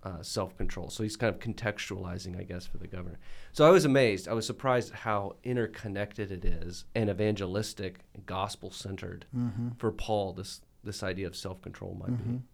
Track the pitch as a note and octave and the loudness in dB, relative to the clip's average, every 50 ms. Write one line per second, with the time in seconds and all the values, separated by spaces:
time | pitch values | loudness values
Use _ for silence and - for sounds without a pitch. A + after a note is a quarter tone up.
0 | - G2+ F#2 D#2+ - - - A2+ G2 F#2 - - G2+ F#2 - F#2+ F2 - - - | -8 -10 -10 -8 -10 -6 -4 -4 -4 -4 -2 -2 0 0 0 -2 -6 -8 -4 -4
1 | A2 G#2+ - - A#2+ A2+ F#2+ - - A2+ G#2+ - - G#2 G#2 - - - G2+ F#2+ | -4 -4 -2 0 0 0 0 0 -4 -6 -6 -2 -2 -2 -2 -2 -6 -6 -6 -6
2 | F#2+ F2+ F2+ F2+ - F#2+ F2 F2+ F#2 F#2 F2+ F2 - - - - F2+ F2 - F#2 | -6 -6 -6 -6 -6 -8 -8 -8 -8 -8 -8 -8 -6 -4 -4 -4 -4 -6 -8 -8
3 | F2 E2+ E2+ - - - - - - - - - D3 D#3 F#3 F#3 D#3 D3 C3 C#3 | -8 -8 -10 -10 -10 -10 -10 -10 -10 -10 4 8 10 12 12 12 10 8 8 8
4 | C3 A2+ G2+ F#2 - - G#2+ D3+ C#3+ - C3 - - C3+ B2+ B2 G#2+ - - - | 8 6 4 2 -2 -2 -2 -2 0 -2 -6 -2 2 4 4 4 2 0 -8 -8
5 | - A2+ G#2+ G#2 G2+ G2 - - - B2 B2 A#2+ A2+ G#2 - - - G#2+ G2 G2 | -2 0 0 0 0 -4 -8 -8 -6 -2 0 0 0 -2 -4 -8 -8 -6 -4 -4
6 | G#2 G#2 - - G#2+ F#2+ F#2+ F2+ - - F2 E2 E2+ F2 F2 - - - - A#2+ | -4 -4 -4 -6 -6 -6 -6 2 4 4 4 4 2 -4 -6 -10 -12 -4 0 2
7 | A2 G#2 G2 F2+ G#2+ G#2+ G#2 G2 G2+ F2+ F#2 G2+ A2 - - - G2+ F#2 F2 - | 2 2 2 4 4 2 2 2 0 -2 0 -2 -2 -2 -6 -6 -6 -8 -8 -10
8 | - - _ - F#2+ - F#2 F#2 F#2+ G#2 - - - F#2+ - - - G2 F#2+ F#2 | -20 -20 _ -18 -12 -8 -4 -4 -4 -4 -4 -10 -12 -12 -12 -10 -8 -8 -6 -6
9 | - F2+ F2+ F#2 - - - B2 A#2+ A#2+ F#2+ A2+ A#2+ A#2+ A#2 - - A2 G#2+ - | -8 -10 -10 -12 -14 -8 -4 -2 -2 -2 -2 -2 -4 -4 -6 -2 -2 -2 -2 -2
10 | - - G#2+ G#2 G2 F#2+ F2 F2 F#2+ - - - - _ _ _ - G#2 G2+ - | -2 0 0 0 0 -2 -4 -8 -10 -10 -10 -14 -16 _ _ _ -12 -10 -8 -6
11 | - F#2+ F#2 F#2 G2 E2+ E2+ - - F#2+ F#2+ - - F#2 - - G2+ F#2+ F#2 F#2+ | -4 -4 -4 -4 -4 -6 -6 -8 -8 -8 -10 -8 -12 -14 -12 -10 -10 -10 -10 -8
12 | F#2 F#2+ - A#2+ G#2 A2+ A#2+ C3 C3 - | -4 -4 -4 -2 -2 -4 -4 -4 -6 -10